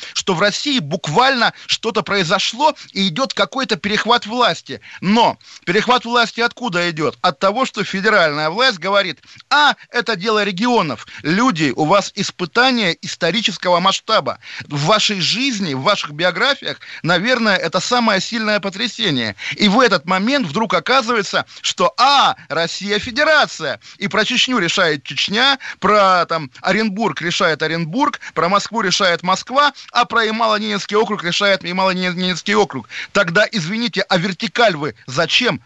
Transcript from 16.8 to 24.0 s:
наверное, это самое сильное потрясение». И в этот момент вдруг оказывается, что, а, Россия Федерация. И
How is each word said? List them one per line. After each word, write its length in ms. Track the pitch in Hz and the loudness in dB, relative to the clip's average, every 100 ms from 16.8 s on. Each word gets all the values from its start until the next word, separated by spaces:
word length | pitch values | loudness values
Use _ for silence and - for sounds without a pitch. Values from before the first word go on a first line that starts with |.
| - - | -14 -4
наверное, 540 | 160 175 220 240 220 185 | 0 2 2 2 2 2
это 240 | 160 185 | 0 -2
самое 400 | - 247 226 190 | 0 2 2 2
сильное 400 | - 226 214 208 | 0 -4 -2 -2
потрясение». 760 | 196 190 240 - 214 135 113 101 - - | -2 -4 -6 -2 -2 0 -2 -6 -8 0
И 120 | 208 | 2
в 120 | 214 | 4
этот 260 | 240 185 170 | 4 2 0
момент 400 | 185 214 285 185 | 0 0 0 -2
вдруг 280 | 151 185 | -2 0
оказывается, 720 | 180 180 262 226 240 196 185 - - | 0 2 0 2 -2 -2 -4 -4 -6
что, 300 | - - 180 - | -6 0 0 2
а, 380 | 262 285 196 - - | 4 4 4 0 -4
Россия 500 | 143 170 - 196 208 | -2 -2 -4 -4 -4
Федерация. 800 | - 233 302 302 226 - 151 107 - | -2 0 2 4 2 -2 -6 -8 -12
И 100 | - | -8